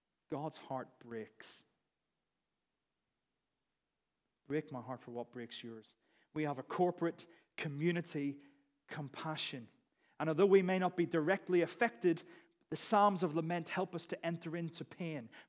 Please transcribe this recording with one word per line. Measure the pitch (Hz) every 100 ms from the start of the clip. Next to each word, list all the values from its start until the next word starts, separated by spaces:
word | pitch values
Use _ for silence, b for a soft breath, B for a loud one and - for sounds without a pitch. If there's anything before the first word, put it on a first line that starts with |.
| _ _ -
God's | 143 156 -
heart | - 131 101 -
breaks. | 120 113 107 - - - - _ _ _ _ _ _ _ _ _ _ _ _ _ _ _ _ _ _ _ _ _ _ _ _ _ _ _ -
"Break | 151 151
my | 131
heart | 117 127
for | -
what | 120 120
breaks | 123 117 -
yours." | 117 113 107 _ b b b
We | 156
have | 151 131
a |
corporate | - - 180 170 170 - - B B -
community | 156 143 170 170 - 151 143 139 B B B _ -
compassion. | 151 143 - 160 151 - 131 113 _ _ b b -
And | 156
although | 156 196
we | 196
may | 185 185
not | 180 180
be | 170
directly | 165 156 196 - 180
affected, | 165 - 233 - 180 165 B B B _ -
the | 160
Psalms | - 208 208 190
of | 170
Lament | 156 160 175 160
help | 190 -
us | 170 -
to | - 170
enter | 170 170 170
into | 165 -
pain. | 143 - 170 147 113 B